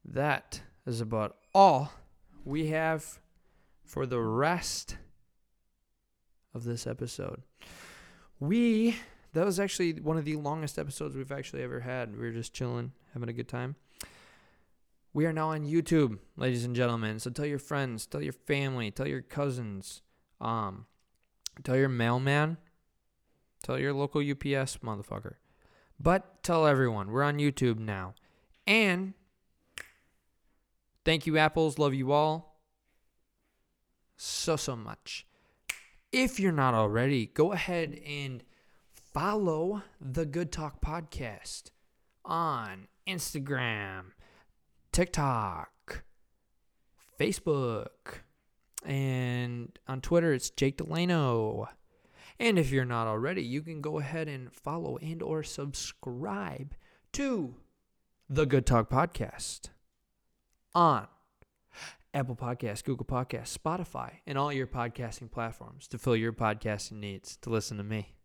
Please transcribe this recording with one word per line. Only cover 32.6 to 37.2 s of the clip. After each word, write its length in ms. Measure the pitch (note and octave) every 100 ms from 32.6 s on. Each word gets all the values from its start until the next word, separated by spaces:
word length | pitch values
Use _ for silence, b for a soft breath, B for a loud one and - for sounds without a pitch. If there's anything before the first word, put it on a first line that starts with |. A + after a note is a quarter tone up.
| _ _ _ _ _ _ _ _ _ _ _ _ _ _ _ _
so, 400 | - - - D3+
so 180 | -
much. 520 | A#2+ A2 G#2+ - - - B B B B B B B B
If 300 | B3+ B3+ B3+
you're 100 | F#3+
not 240 | D#3 C3
already, 520 | A2+ G#2+ A2 C3 C#3